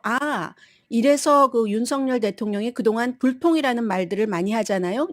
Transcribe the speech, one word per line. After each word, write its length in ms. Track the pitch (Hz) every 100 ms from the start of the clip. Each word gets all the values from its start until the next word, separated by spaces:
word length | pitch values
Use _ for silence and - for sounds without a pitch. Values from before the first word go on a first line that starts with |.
아, 520 | 208 247 294 247 - - - _ -
이래서 560 | 233 269 285 - 285 269
그 200 | 240 220
윤석열 500 | 214 247 277 269 254
대통령이 520 | 208 196 214 202 226
그동안 460 | 240 214 214 247 254
불통이라는 640 | 254 254 339 320 277 233
말들을 440 | 233 190 180 196 220
많이 260 | 180 185
하잖아요. 560 | 226 214 196 180 220 349